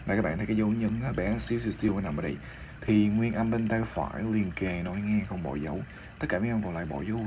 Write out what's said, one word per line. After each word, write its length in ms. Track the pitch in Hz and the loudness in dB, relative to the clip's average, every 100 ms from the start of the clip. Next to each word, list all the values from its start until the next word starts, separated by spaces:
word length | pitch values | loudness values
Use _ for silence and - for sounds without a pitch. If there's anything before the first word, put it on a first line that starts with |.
| - | -2
Mà 100 | 101 | 0
các 60 | |
bạn 140 | 92 82 | 0 0
thấy 100 | 107 | 0
cái 100 | 110 | 2
dấu 120 | 107 | 2
nhấn 320 | 113 110 113 | 2 0 0
á, 80 | 127 101 | -2 0
bé 220 | 92 113 | 0 0
xíu 220 | - 117 | 0 0
xíu 120 | 120 | -2
xíu 280 | - 110 98 | 0 0 0
nằm 160 | 95 73 | -2 -2
ở 60 | |
đây. 140 | 80 - - - - - | -2 -4 -8 -14 -14 -6
Thì 260 | - 107 104 | 4 6 6
nguyên 260 | 104 117 | 4 2
âm 180 | 110 113 | 2 2
bên 180 | 113 113 | 2 2
tay 120 | 113 | 2
phải 380 | 113 - - - 110 | 0 -2 -4 -2 0
liền 180 | 110 95 | 2 0
kề 320 | 82 95 90 | 0 -2 0
nói 180 | 87 92 | -2 -2
nghe 160 | 104 107 - | 2 2 2
không 140 | 185 | -2
bỏ 140 | 160 139 | -2 -2
dấu. 260 | 151 160 - - - - | -2 -4 -6 -10 -16 -6
Tất 80 | - | 0
cả 100 | 90 | 2
mấy 100 | 113 | 2
âm 140 | 113 | 0
còn 120 | 92 | 0
lại 100 | 85 | -2
bỏ 180 | 85 71 87 | -4 -4 -2
dấu 100 | 113 | -2